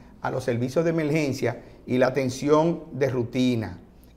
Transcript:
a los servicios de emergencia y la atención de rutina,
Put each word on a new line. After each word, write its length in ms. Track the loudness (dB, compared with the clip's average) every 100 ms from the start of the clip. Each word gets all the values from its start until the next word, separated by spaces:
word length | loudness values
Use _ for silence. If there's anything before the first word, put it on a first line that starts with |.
| -20 -10
a 100 | -6
los 140 | -4
servicios 400 | -2 -2 0 0
de 60 | 0
emergencia 720 | 0 0 0 0 0 -2 -4 -10 -16 -4
y 100 | 2
la 120 | 2
atención 720 | 2 -2 -2 2 4 4 0 -6
de 160 | -2 -2
rutina, 680 | 0 -2 0 2 0 -4 -10 -18 -20 -20